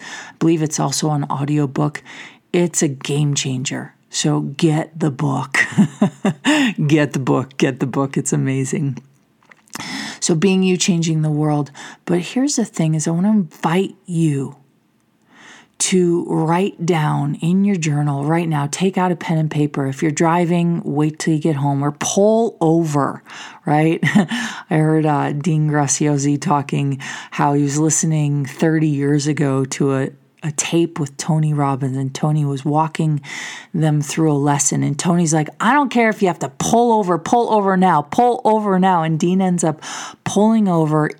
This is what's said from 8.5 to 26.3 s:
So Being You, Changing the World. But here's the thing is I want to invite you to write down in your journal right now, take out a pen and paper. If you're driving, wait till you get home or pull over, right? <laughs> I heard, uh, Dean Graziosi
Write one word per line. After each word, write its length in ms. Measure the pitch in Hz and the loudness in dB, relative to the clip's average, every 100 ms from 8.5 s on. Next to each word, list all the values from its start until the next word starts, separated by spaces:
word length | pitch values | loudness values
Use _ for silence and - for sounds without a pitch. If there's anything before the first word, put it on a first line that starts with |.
| 135 131 - 139 135 - _ _ _ _ - _ - - - - - | -2 -2 -2 -4 -6 -12 _ _ _ _ -20 _ -14 -12 -10 -12 -6
So 140 | - | -2
Being 300 | 165 196 190 | 2 2 4
You, 140 | 190 180 | 2 2
Changing 440 | - 170 165 160 | 2 2 2 0
the 80 | 156 | 0
World. 420 | 147 151 147 139 - - - - | 0 2 0 -2 -8 -20 -12 -2
But 140 | 175 | -2
here's 360 | 165 247 277 269 | -2 -2 -2 0
the 100 | 208 | -2
thing 300 | - 160 160 | 0 0 0
is 120 | 165 | -2
I 40 | |
want 140 | 170 202 | 0 2
to 60 | |
invite 640 | 214 160 - - 180 196 - - | 2 0 -4 0 0 -2 -6 -6
you 500 | 165 160 139 131 - _ _ _ _ _ _ _ - - - _ - | 0 0 0 -4 -10 _ _ _ _ _ _ _ -20 -20 -20 _ -8
to 460 | - 185 175 170 - | -2 2 2 0 0
write 600 | 165 160 175 202 - 170 | -2 0 0 0 -2 -2
down 480 | 165 151 147 143 - | 0 0 0 -2 -2
in 280 | 165 190 | 0 2
your 120 | 202 190 | 2 0
journal 500 | 156 147 147 139 143 | 0 0 0 -2 0
right 240 | 165 170 | 0 0
now, 180 | 147 143 | -2 -4
take 260 | - 190 185 | -2 -2 0
out 140 | 180 | 0
a 40 | 165 | -2
pen 220 | - 160 | -2 0
and 140 | 156 | 0
paper. 340 | 151 147 - 135 | 0 -2 -2 -4
If 160 | 135 | -2
you're 100 | 160 | -2
driving, 720 | 147 165 175 165 175 170 170 | 2 2 2 2 2 0 0
wait 360 | - 147 156 156 | -2 -2 -2 -2
till 160 | - 156 | -2 0
you 40 | |
get 160 | 160 143 | 0 0
home 280 | 143 139 | -2 -2
or 80 | 143 | -2
pull 640 | 143 - 202 208 220 233 - | -4 -2 2 4 4 0 0
over, 640 | 160 165 165 143 135 - - - - - | 2 2 2 0 0 -4 -14 -18 -18 -10
right? 360 | - 151 160 170 | 0 2 2 2
<laughs> 20 | |
I 640 | - - 170 240 226 - - | 2 2 2 -2 -6 -10 -4
heard, 360 | 156 156 156 151 | 0 2 2 2
uh, 280 | 143 139 | 0 0
Dean 360 | 147 143 156 151 | -2 0 0 2
Graziosi 720 | 147 139 - 151 143 143 | 0 0 0 0 0 0